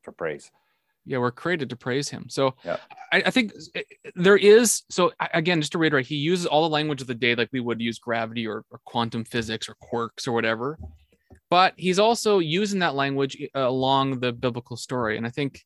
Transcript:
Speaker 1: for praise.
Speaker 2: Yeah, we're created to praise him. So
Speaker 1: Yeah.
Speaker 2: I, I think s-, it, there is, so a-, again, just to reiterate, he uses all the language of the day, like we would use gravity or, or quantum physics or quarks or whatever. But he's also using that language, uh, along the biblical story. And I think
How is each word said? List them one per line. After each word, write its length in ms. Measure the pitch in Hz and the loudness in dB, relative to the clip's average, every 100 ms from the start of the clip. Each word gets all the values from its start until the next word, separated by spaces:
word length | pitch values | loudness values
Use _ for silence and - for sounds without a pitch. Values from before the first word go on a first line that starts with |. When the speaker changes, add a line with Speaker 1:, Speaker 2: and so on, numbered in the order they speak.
Speaker 1:
for 100 | - | -20
praise. 400 | - 82 73 - _ _ _ _ _ | -10 -8 -8 -14 _ _ _ _ _
Speaker 2:
Yeah, 140 | - 135 | -8 -4
we're 140 | 123 | -2
created 380 | 120 170 175 131 | -4 -4 -4 -6
to 40 | 127 | -8
praise 340 | - 127 143 | -6 -4 -4
him. 200 | - - | -10 -10
So 240 | - 135 - | -2 -2 -2
Speaker 1:
Yeah. 140 | - - - - - | -8 -8 -8 -18 -2
Speaker 2:
I, 120 | 175 190 | 0 2
I 60 | |
think 220 | 220 220 - | 2 0 -4
s-, 160 | 160 | -14
it, 140 | 175 - - - | -12 -12 -16 -14
there 240 | 180 180 202 | 0 6 8
is, 460 | 196 214 233 - - | 10 8 8 0 -4
so 200 | - 175 - | 0 0 0
a-, 100 | - | -2
again, 260 | 165 165 175 | 0 2 0
just 120 | 147 | 0
to 80 | 185 | 0
reiterate, 260 | 160 147 127 | 2 2 0
he 120 | 151 | -2
uses 280 | 147 180 175 | 0 0 2
all 160 | 147 | 2
the 120 | 165 | 4
language 280 | 151 151 143 | 2 0 -4
of 60 | 127 | -6
the 80 | 120 | -2
day, 180 | 120 | 0
like 160 | 120 113 | 2 0
we 80 | 131 | -2
would 220 | 120 113 | -4 -2
use 160 | 117 110 | -4 -6
gravity 480 | - 117 113 113 110 | -4 -4 -4 -6 -6
or, 200 | 107 - | -6 -10
or 100 | 123 - | -20 -8
quantum 380 | 123 113 117 | -4 -2 -4
physics 440 | 110 123 110 110 - | -6 -4 -4 -6 -10
or 80 | 107 | -16
quarks 460 | - 117 117 - - | -8 -6 -6 -8 -4
or 40 | |
whatever. 440 | 117 113 113 127 156 - - _ _ _ - - | 0 0 -2 -4 -10 -14 -20 _ _ _ -16 0
But 240 | 175 185 - | 4 4 2
he's 220 | 170 185 | -2 2
also 400 | 214 233 220 202 | 2 2 2 2
using 440 | 165 165 214 196 | 2 -2 -2 -2
that 120 | 175 | -2
language, 420 | 139 139 139 139 - 143 135 | 0 -2 0 -2 -4 -10 -2
uh, 60 | |
along 580 | 131 131 131 135 135 131 | -2 0 2 2 2 -2
the 120 | 123 | -4
biblical 460 | 120 127 123 - 120 | -2 -4 -6 -10 -12
story. 400 | - 127 113 110 | -8 -4 -2 -4
And 80 | 117 | -6
I 60 | |
think 320 | 123 143 - | -6 -6 -8